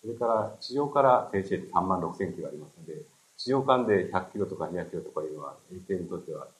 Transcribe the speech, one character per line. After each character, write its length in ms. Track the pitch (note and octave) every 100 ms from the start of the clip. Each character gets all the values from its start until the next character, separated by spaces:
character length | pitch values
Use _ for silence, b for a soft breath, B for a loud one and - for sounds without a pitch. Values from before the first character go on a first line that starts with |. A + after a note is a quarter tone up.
そ 40 | A2
れ 80 |
か 120 | A#2 A#2
ら、 300 | A2 G2+ -
地 120 | -
上 140 | B2+ D3
か 160 | C#3+
ら 260 | C3+ B2+ -
静 80 | G2+
止 260 | F#2+ F2+ -
へ 40 |
三 180 | F2+ F#2
万 120 | F#2
六 160 | E2 -
千 160 | F#2
キ 80 | D#2+
ロ 80 | D2
あ 20 |
り 60 | D2
ま 120 | D2
す 80 | -
の 80 | D#2+
で、 160 | D2+ D2+ _ _ -
地 140 | A#2+
上 100 | C3+
間 240 | C3+ B2+ A#2
で 220 | G2 F2+
百 200 | F#2 F#2
キ 60 | G#2
ロ 80 | F2+
と 80 |
か 140 | F#2 D#2+
二 100 | F2
百 120 | E2
キ 60 | F2
ロ 60 |
と 80 | D#2
か 120 | -
い 40 | D#2
う 100 | D2+
の 60 |
は、 140 | C#2 C#2 _
衛 80 | F#2
星 200 | - F#2
に 80 | F2
と 80 | F2+
っ 40 |
て 120 | -
は 140 | D2+ -